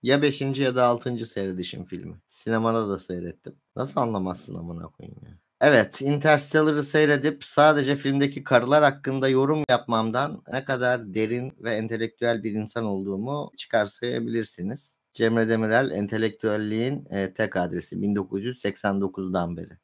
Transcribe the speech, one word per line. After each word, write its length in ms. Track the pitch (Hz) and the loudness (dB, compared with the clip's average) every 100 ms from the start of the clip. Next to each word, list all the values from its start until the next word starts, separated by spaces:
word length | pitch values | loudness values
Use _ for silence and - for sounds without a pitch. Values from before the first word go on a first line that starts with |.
Ya 180 | 120 143 | 4 4
beşinci 400 | 147 139 135 135 | 4 0 -2 0
ya 140 | 135 127 | 0 4
da 100 | 123 | 4
altıncı 400 | 120 - 123 110 | 4 -2 -6 -6
seyredişim 600 | - 98 90 87 - 87 | -6 -6 -4 -8 -10 -12
filmi. 360 | 90 87 85 _ | -12 -12 -16 _
Sinemada 600 | - - 113 113 113 107 | -12 -2 0 2 0 0
da 100 | 95 | -4
seyrettim. 560 | - 90 87 - - - _ - | -6 -8 -8 -12 -18 -20 _ -8
Nasıl 240 | 135 147 | -4 -2
anlamazsın 560 | 120 104 92 90 - 90 | -2 -2 -4 -6 -10 -12
amına 320 | 85 85 85 | -10 -12 -14
koyayım 320 | _ - - - | _ -20 -18 -20
ya? 120 | - _ _ | -20 _ _
Evet, 400 | 147 135 101 - | 6 6 4 -2
Interstellar'ı 800 | 135 147 151 147 147 156 156 151 | -2 2 4 4 4 4 4 2
seyredip 600 | 143 156 151 143 143 143 | 0 4 4 4 2 -4
sadece 520 | - - 151 147 135 143 | -4 6 6 6 2 0
filmdeki 480 | 135 139 139 139 | 0 0 0 -2
karılar 400 | - 127 120 151 | 2 2 4 4
hakkında 460 | 147 139 - 135 135 | 4 2 -6 0 2
yorum 340 | 131 139 156 147 | 2 2 0 2
yapmamdan 760 | 123 - 113 113 117 147 - - | 0 2 0 0 0 -2 -6 -6
ne 120 | 131 135 | -6 -2
kadar 480 | 131 123 123 107 | -2 0 0 -2
derin 400 | 95 110 120 131 - | -2 -2 -2 -6 -8
ve 160 | 113 110 | -6 -4
entelektüel 680 | 110 113 113 _ 120 117 | -4 -4 -6 _ -2 0
bir 80 | 107 | -2
insan 340 | 104 107 - 113 | -4 -6 -6 -4
olduğumu 680 | 98 98 98 117 147 147 - | -4 -4 -6 -4 -6 -8 -12
çıkarsayabilirsiniz. 1400 | - 117 104 - 120 123 117 113 107 - 90 123 - - _ | -2 0 0 -4 -6 -4 -4 -4 -4 -8 -8 -8 -14 -20 _
Cemre 360 | - 113 113 113 | 0 2 4 2
Demirel, 420 | 113 110 113 135 | 2 4 2 2
entelektüelliğin, 1160 | 92 101 110 110 104 110 107 107 110 123 143 - | -2 -2 0 -2 -2 -2 -2 -2 -2 -2 -4 -6
e, 240 | 98 98 | -4 -4
tek 220 | - 110 92 | -2 -2 0
adresi 460 | 87 87 - 92 | 0 -2 -6 -4
bin 140 | 101 101 | 0 0
dokuz 280 | 92 98 | -2 -4
yüz 160 | 110 127 | -6 -4
seksen 420 | 110 - 104 98 | -6 -2 -2 0
dokuzdan 560 | 98 95 92 92 87 85 | -2 -4 -4 -2 -2 -6
beri. 200 | 85 - | -12 -18